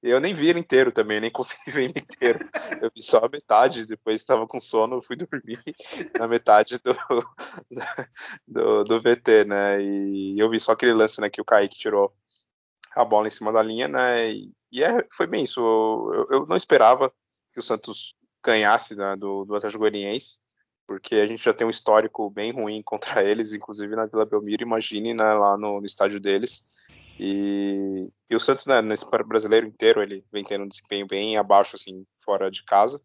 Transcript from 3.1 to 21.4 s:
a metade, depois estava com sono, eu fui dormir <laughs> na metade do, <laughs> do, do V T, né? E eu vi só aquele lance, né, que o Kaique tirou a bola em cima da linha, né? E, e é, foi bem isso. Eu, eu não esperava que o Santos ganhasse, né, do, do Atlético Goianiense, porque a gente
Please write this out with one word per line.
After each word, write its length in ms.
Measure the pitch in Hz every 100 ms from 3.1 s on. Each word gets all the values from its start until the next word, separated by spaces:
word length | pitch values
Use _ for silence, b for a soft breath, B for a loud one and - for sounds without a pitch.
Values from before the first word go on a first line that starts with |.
| 117
a 100 | 113
metade, 560 | - - 107 127 120 110
depois 300 | 110 - 113
estava 320 | - 127 113
com 120 | 127
sono, 380 | - 117 110 127
eu 40 |
fui 140 | - 123
dormir 460 | 180 143 - 117 -
<laughs> 520 | - - - - -
na 100 | 113
metade 520 | 117 - 104 107 123
do, 160 | - 127
<laughs> 1500 | - 123 117 - - - - 127 - - 131 - - - _
do, 360 | 117 - 107
do 180 | 104 113
V 140 | 113 120
T, 280 | - 110 104
né? 360 | 101 101 101
E 580 | 101 101 98 98 98 101
eu 100 | 110
vi 100 | 113
só 120 | -
aquele 220 | 113 123
lance, 260 | 113 110 -
né, 80 | 104
que 120 | -
o 40 | 107
Kaique 320 | 110 101 -
tirou 360 | 110 104 101 _ _ b _ _ _ _ - -
a 100 | 117
bola 220 | 107 107
em 40 |
cima 200 | - 107
da 100 | 113
linha, 260 | 110 113 139
né? 440 | 135 127 120 113
E, 200 | 104 101 _ _
e 120 | 123
é, 220 | 156 233 -
foi 160 | - 170
bem 160 | -
isso. 180 | 131 - 117 110 110 113 107
Eu, 140 | 90 -
eu 140 | 135 147
não 80 | 180
esperava 560 | - 147 110 127 131 _ _ _ _
que 60 | -
o 40 |
Santos 520 | - 110 - 107 - _ _ _
ganhasse, 520 | - 113 104 117 - 104
né, 200 | 98 98
do, 300 | 101 98 98
do 100 | 104
Atlético 260 | 107 107
Goianiense, 580 | 107 104 101 113 - - _ _ _ _ _
porque 280 | 98 - 110
a 120 | 104
gente 160 | 113